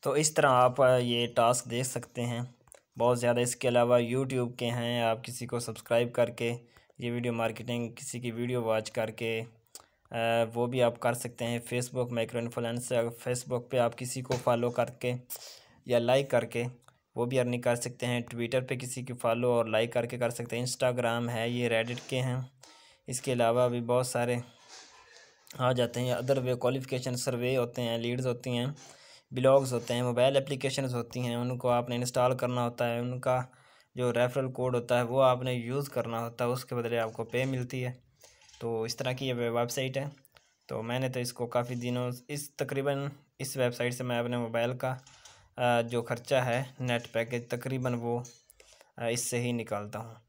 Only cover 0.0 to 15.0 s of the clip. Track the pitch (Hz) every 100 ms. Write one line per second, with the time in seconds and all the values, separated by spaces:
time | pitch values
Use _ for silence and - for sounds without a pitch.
0 | - 139 156 - 147 127 127 123 131 127
1 | 123 120 120 120 117 123 120 117 131 120
2 | - - 120 120 123 - _ - _ -
3 | 120 123 120 120 123 - 127 120 120 123
4 | 117 127 135 131 123 123 120 120 120 120
5 | 113 113 120 123 120 120 120 110 - 117
6 | 120 120 117 - 117 120 - - _ _
7 | 123 120 120 117 113 110 113 120 117 117
8 | - 120 123 113 120 123 113 110 110 -
9 | 113 113 113 113 117 - _ - - _
10 | _ 117 113 117 113 113 120 127 120 120
11 | 123 117 123 - 117 120 117 123 123 131
12 | 123 120 113 120 117 123 117 120 123 123
13 | 117 117 - 123 - 123 120 127 120 117
14 | 127 131 127 123 127 120 120 120 139 -